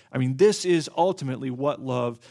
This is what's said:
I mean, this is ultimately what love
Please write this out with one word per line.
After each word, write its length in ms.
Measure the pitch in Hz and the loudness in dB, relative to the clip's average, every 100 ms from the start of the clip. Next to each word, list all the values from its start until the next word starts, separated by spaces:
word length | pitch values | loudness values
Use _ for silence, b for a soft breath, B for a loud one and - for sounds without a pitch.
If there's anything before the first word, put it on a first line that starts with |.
| B | B
I 60 | - | -2
mean, 220 | 127 131 | 0 4
this 260 | 202 208 | 4 4
is 240 | 180 170 147 - | 2 0 0 0
ultimately 540 | 175 185 139 120 131 | 0 0 -4 -6 -6
what 320 | 123 139 - | -4 -2 -2
love 360 | 131 123 120 117 B | -4 -2 -2 -6 B